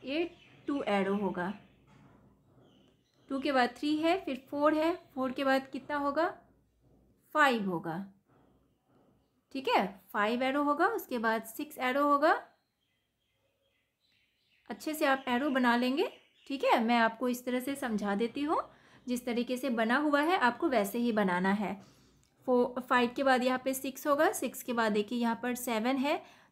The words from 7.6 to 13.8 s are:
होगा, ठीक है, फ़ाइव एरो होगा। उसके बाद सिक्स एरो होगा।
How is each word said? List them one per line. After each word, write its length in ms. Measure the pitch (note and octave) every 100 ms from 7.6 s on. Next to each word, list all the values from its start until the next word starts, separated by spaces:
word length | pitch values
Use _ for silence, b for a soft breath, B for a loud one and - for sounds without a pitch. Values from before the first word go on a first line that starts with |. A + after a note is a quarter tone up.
| F#3+
होगा, 440 | E3+ E3 D#3+ G3 - _ _ _ _ _ _ _ _ _ _ _ _ _
ठीक 160 | C4+ C4+
है, 340 | A#4+ F#3+ - _
फ़ाइव 300 | A3 G#3 A#3+
एरो 200 | C4 C#4+
होगा। 240 | D4 D4 F#4
उसके 300 | A4 - A#3+
बाद 260 | A3+ A3
सिक्स 340 | A3 - D4 -
एरो 260 | B3+ C#4
होगा। 440 | C#4+ C#4+ D#4 A4 - _ _ _ _ _ _ _ _ _ _ _ _ _